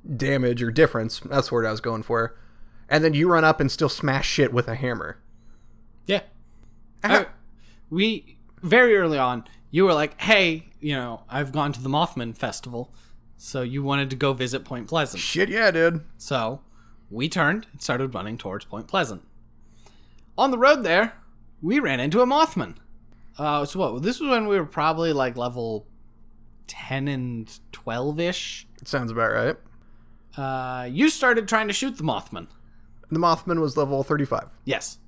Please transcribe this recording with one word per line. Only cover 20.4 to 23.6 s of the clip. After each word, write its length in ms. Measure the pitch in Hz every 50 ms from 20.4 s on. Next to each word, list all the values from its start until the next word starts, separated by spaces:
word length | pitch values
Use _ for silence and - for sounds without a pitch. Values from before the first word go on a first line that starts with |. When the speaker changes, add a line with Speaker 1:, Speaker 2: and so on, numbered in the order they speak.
| 247 277
Speaker 2:
the 80 | 254 226
road 240 | 247 285 302 277
there, 320 | 226 165 165 185 220 226 - - - - - - - - - -
we 160 | 151 165 240 294
ran 200 | 262 151 135 123
into 200 | 127 147 160 226
a 60 | 247
Mothman. 480 | 247 277 302 320 311 - 185 123 87 - - - - - - - - - - - - - -
Uh, 260 | 147 151 147 147